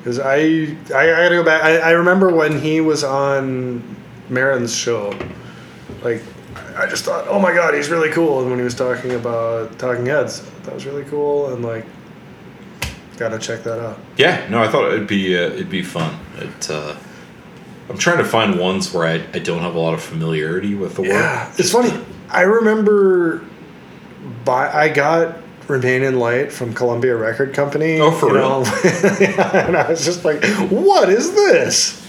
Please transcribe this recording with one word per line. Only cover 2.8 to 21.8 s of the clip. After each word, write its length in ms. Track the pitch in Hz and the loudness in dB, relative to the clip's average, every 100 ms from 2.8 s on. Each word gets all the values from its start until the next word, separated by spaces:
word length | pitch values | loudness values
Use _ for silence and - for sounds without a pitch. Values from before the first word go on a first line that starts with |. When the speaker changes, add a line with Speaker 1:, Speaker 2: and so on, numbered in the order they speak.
Speaker 1:
was 220 | 156 147 | 2 0
on 800 | 143 135 139 139 135 131 127 120 - - - - - | 0 0 0 0 -2 -4 -4 -8 -10 -16 -18 -20 -6
Marin's 460 | 127 135 131 117 | -2 0 0 -2
show, 400 | - 120 113 101 98 - - - - - - - - | -4 -4 -4 -4 -8 -12 -14 -18 -20 -20 -20 -18 -8
like, 200 | 120 151 - - - - - - | -6 -6 -8 -20 -18 -18 -14 -6
I 100 | - | -6
just 180 | - | -4
thought, 220 | - 170 - | -4 -6 -2
"Oh 100 | 196 | 0
my 160 | 185 | 2
God, 180 | 175 165 | 2 2
he's 140 | 147 143 | 0 0
really 220 | 165 156 | 0 0
cool." 300 | 165 165 131 | 2 2 0
And 100 | 127 | -2
when 80 | 123 | -2
he 60 | |
was 100 | 123 | -2
talking 380 | 120 127 123 127 | -2 -2 -2 -4
about 680 | 123 117 117 113 113 110 - | -4 -4 -2 -2 -4 -6 -6
Talking 260 | 127 120 123 | -4 -2 0
Heads, 360 | 147 117 - - - | 0 -2 -6 -16 -16
that 100 | - | -14
was 100 | 131 135 | -12 -10
really 180 | 143 | -10
cool, 480 | 139 147 147 143 143 | -8 -4 -2 -2 -2
and, 100 | 123 | -6
like, 220 | 117 113 110 - - - - - - - - - - - - - | -6 -8 -10 -20 -20 -20 -20 -20 -20 -20 -20 -12 -10 -12 -20 -8
gotta 220 | 113 110 | -6 -6
check 240 | - 113 | -8 -8
that 160 | 113 113 | -8 -8
out. 180 | 113 101 - - | -8 -12 -12 2
Speaker 2:
Yeah, 280 | 147 - 95 | 2 2 -2
no, 100 | 113 | 0
I 60 | 110 | 2
thought 240 | 143 82 | 2 2
it'd 140 | 104 101 | 0 0
be, 320 | 101 92 90 | -2 0 0
uh, 40 | 85 | 0
it'd 220 | 92 85 | -4 -6
be 120 | 92 | -6
fun. 360 | 80 87 80 73 - - | -6 -6 -6 -6 -16 -14
It, 320 | 69 - - | -14 -10 -8
uh, 240 | 78 76 78 - - - - - - - - - | -8 -8 -12 -16 -20 -20 -20 -20 -20 -20 -20 -14
I'm 80 | 95 | -2
trying 220 | - 175 | 0 2
to 60 | |
find 340 | - 113 104 90 | 2 2 2 2
ones 320 | 92 95 92 | 0 -2 -4
where 140 | 87 80 | -2 0
I, 80 | 82 82 | -2 -4
I 60 | 87 | -8
don't 220 | 82 82 | -4 -4
have 140 | 87 | -4
a 40 | 85 | -2
lot 140 | 82 | -2
of 80 | 80 | -2
familiarity 720 | - 82 80 78 78 90 101 | -6 -6 -4 -2 -2 -4 -4
with 220 | 101 87 - | -4 -6 -4
the 60 | |
work. 80 | 92 | 0
Speaker 1:
Yeah, 360 | 104 113 - - | 0 0 -4 -8
it's 80 | - | -2
Speaker 2:
Just 160 | 175 | 2
Speaker 1:
funny. 180 | 233 | 4